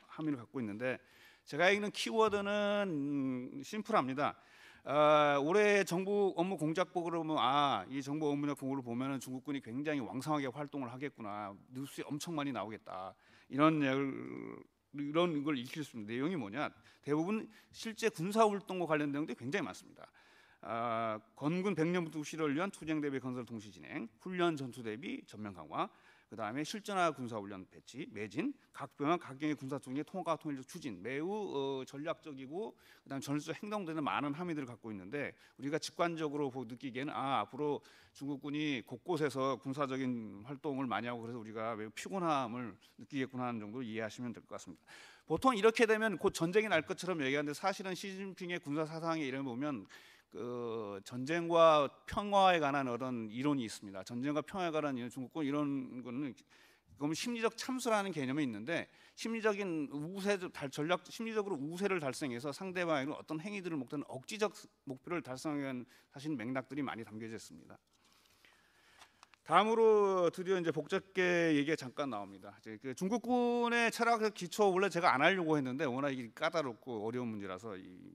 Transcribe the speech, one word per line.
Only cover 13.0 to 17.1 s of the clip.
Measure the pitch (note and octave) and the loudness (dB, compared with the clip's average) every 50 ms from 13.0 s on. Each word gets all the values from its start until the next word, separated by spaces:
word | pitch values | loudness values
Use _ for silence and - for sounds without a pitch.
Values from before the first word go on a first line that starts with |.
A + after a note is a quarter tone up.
| F#2+ F#2 - _ _ - - - - - | -8 -10 -12 _ _ -20 -20 -20 -16 -4
이런 | C3 C3+ D3+ D#3+ D#3+ D3+ | 4 6 8 8 8 6
내용을, | C#3+ C3+ C3 C3+ C#3 C3+ - - - - B1+ B1 A1+ A1+ - - - _ _ _ _ _ | 4 4 4 2 2 0 -2 -6 -8 -8 -8 -8 -8 -10 -12 -14 -16 _ _ _ _ _
이런 | - D3 C#3+ C#3+ D3+ E3+ F3 F3+ D#3 D3 | -8 -8 -6 0 2 2 4 4 2 0
걸 | C#3 D#3 D3 B2 | 0 0 -2 -2
읽힐 | A#2+ B2+ - D#3+ C#3+ | -4 -6 -6 -8 -8
수 | - - | -8 -8
있는 | A#2 G#2 | -10 -8
내용이 | G#2 A#2 B2+ C#3 E3+ F#3+ | -4 -2 -2 0 0 -2
뭐냐? | D#3 A2 G2 G2+ C#3+ C#3+ G#2+ - - - - - _ | -2 -4 -4 -4 -4 -4 -6 -6 -10 -20 -20 -20 _
대부분 | - C#3 | -2 0